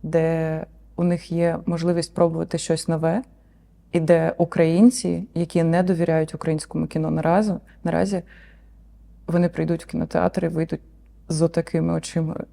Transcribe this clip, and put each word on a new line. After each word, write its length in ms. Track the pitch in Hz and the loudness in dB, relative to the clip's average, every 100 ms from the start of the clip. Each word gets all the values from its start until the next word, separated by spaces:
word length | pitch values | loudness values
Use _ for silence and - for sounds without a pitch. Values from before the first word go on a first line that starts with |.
де 600 | 156 165 160 165 160 160 - - - - | 0 0 0 0 -2 -4 -8 -16 -16 -2
у 80 | |
них 280 | 175 175 - | 0 0 -2
є 280 | 170 170 165 - | 0 0 0 -4
можливість 480 | 170 170 170 165 | -2 0 -2 -2
пробувати 440 | - 170 165 170 165 | 2 2 2 -4 -4
щось 300 | - 165 - | -2 -2 0
нове, 360 | 165 160 190 262 - _ _ _ _ _ | 0 0 0 -4 -18 _ _ _ _ _
і 80 | 175 | -2
де 360 | 160 170 165 - | 4 4 4 0
українці, 920 | 170 - 160 170 233 247 180 170 190 | -2 2 2 6 6 6 -4 -4 -6
які 300 | - 170 175 | -6 -2 2
не 200 | 165 170 | 2 2
довіряють 520 | 185 170 165 160 160 151 | 2 0 2 2 0 -4
українському 520 | - 156 - 160 160 | -4 -4 -4 -6 -4
кіно 240 | 160 156 | -2 -2
наразі, 420 | 156 165 180 214 180 - - | 0 2 2 2 -4 -8 -8
наразі, 400 | - 165 190 196 170 - - - - - - - - - - | -2 0 0 -2 -8 -20 -20 -20 -20 -20 -20 -20 -20 -20 -2
вони 220 | 170 175 | 0 0
прийдуть 340 | 170 160 170 | 0 -2 -2
в 40 | - | -4
кінотеатр 580 | 165 160 165 180 190 170 | -6 -2 0 0 0 -4
і 20 | |
вийдуть 340 | 165 165 160 - - - - - | -2 -4 -6 -10 -20 -20 -20 -8
з 140 | 156 | 0
отакими 520 | 165 170 165 165 165 | 0 0 -2 -2 0
очима 420 | 165 - - 156 - - | -2 -4 -4 -4 -6 -12